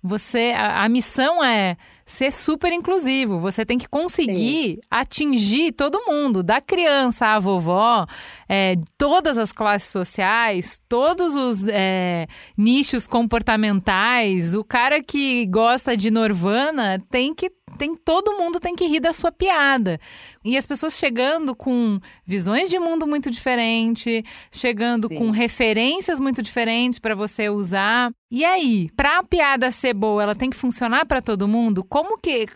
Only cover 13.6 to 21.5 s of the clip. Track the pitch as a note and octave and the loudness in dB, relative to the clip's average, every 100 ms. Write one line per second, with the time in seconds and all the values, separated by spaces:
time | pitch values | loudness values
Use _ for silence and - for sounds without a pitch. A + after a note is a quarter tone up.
13.6 | G#3+ G3 F#3+ F#3+ A3 B3 G#3+ F#3+ E3+ G3 | 2 0 0 0 2 2 2 0 0 -2
14.6 | G#3+ B3 B3+ D4 D4 C#4+ C#4 B3 G#3+ G3+ | -2 0 2 0 -2 -2 0 0 0 2
15.6 | A3+ B3+ - A#3 G#3 A3 A3 F#3+ F3+ A3 | 2 2 0 0 2 2 2 0 0 0
16.6 | C#4+ D4+ G#3+ F#3+ - B3+ C4 D#4+ F#4 _ | 0 0 -2 -2 -2 -2 -2 -2 -6 _
17.6 | - - D4 E4 - E4+ G#4 G4+ E4+ F4 | -20 -8 -6 -4 0 0 0 -2 -2 -2
18.6 | F4 F4 F4 D#4 E4 E4 E4+ - F#4+ E4+ | -6 -2 0 0 0 0 -4 0 0 2
19.6 | C#4+ C4+ G3 D#3+ - - - - G3+ C4 | 2 2 0 -4 -8 -20 -20 -12 -2 -2
20.6 | C4+ C#4 D#4 - D4 A#3 C4 D#4+ D4+ | -2 -4 -4 -2 -2 0 0 0 -2